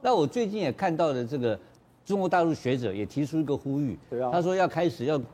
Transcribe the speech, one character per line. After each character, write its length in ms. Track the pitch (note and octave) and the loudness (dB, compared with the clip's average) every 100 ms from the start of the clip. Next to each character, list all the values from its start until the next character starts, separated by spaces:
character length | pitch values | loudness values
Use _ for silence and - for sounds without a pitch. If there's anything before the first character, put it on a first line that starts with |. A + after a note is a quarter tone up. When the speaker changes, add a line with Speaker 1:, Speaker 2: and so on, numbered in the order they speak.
Speaker 1:
那 120 | B3 | 2
我 120 | A3 C#3+ | 4 2
最 200 | B3 G#3+ | 2 -2
近 140 | G#3+ | 0
也 100 | F#3 | -2
看 240 | - F#3+ | 0 -2
到 180 | D#3+ E3 | 2 2
了 120 | B2+ | 0
这 140 | A#2 C#3 | -2 -2
个 200 | A#2+ G2+ - - _ _ | -2 -2 -6 -20 _ _
中 160 | - G3 | -4 0
国 80 | F#3 | 2
大 140 | F#3 | 4
陆 100 | E3+ | 2
学 240 | D#3 B2 C3 | 2 0 0
者 160 | A#2 | -2
也 140 | G2 G#2 | -4 -4
提 180 | C#3+ | -2
出 140 | D3 D#3+ | -2 -2
一 60 | |
个 120 | D3 C#3 | 0 -2
呼 240 | C#3 C#3 | -2 -2
吁， 180 | C#3 F2+ - | -2 -4 -6
Speaker 2:
对 100 | A#2+ | -4
啊。 100 | B2+ | 0
Speaker 1:
他 120 | E3+ | 0
说 120 | F3 | 2
要 140 | F#3+ F3 | 2 2
开 200 | E3 E3+ | 2 -2
始 180 | - B2 | 0 -2
要， 140 | D3+ A#2+ | -2 -4